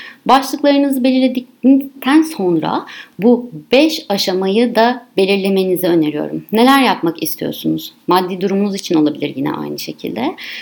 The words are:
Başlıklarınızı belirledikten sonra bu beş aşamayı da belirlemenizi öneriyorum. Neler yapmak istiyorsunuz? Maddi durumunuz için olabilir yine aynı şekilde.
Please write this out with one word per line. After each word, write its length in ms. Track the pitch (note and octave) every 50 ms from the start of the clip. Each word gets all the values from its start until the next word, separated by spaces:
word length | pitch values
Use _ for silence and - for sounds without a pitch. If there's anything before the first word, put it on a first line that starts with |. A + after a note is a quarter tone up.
| - - - _ -
Başlıklarınızı 800 | - B3 C#4 C4+ - - C#4+ C#4+ C#4+ C#4+ C#4 C#4 C#4 C4 C4 A#3+
belirledikten 1160 | C4 B3+ C4 C4 B3+ B3+ B3+ - - _ _ - B3+ C#4 C4+ C4+ - - - - B3+ C#4+ D#4+
sonra 640 | D#4+ - - - F#3+ F3+ E3+ D#3 D3+ - - - - - - - - - _ -
bu 320 | F3+ A#3+ A#3+ B3 - - - D3+ - -
beş 340 | A#3+ C4 D#4 D#4+ D#4 - - -
aşamayı 640 | G3+ G3+ - G3 F#3 F#3 F#3+ F#3+ G3 A3+ B3 A#3 G#3
da 300 | A3 A3+ A#3+ B3 B3 - _ - F#3+
belirlemenizi 720 | G3 F#3+ G3+ G3 F#3+ G3 G3 F#3+ F#3+ F#3 F#3 E3 F3+ F3
öneriyorum. 580 | F3 E3+ D#3 D3+ D3 D3+ D#3 D3 D3+ D#3 - -
Neler 320 | - A3 A#3+ C4 C4+ C4+ C4
yapmak 400 | G#3+ F3+ - - E3+ D#3+ - -
istiyorsunuz? 680 | - - - D#3 D#3 D3+ - - D#3+ D#3+ D#3+ - - - _ _ -
Maddi 340 | F3+ F#3 F#3+ F3+ G3 F3+
durumunuz 340 | F#3 G3 G3 G3 G3+ G#3 F#3+
için 200 | G3+ - - F3+
olabilir 380 | D#3 D3+ D3 - - D3 C#3+ C3+
yine 160 | C3 C#3 D3+
aynı 280 | - D3+ D3+ D3 D3 C#3+
şekilde. 560 | - - D#3 - - - - G3 A#3 D#4+ G4 - - - - -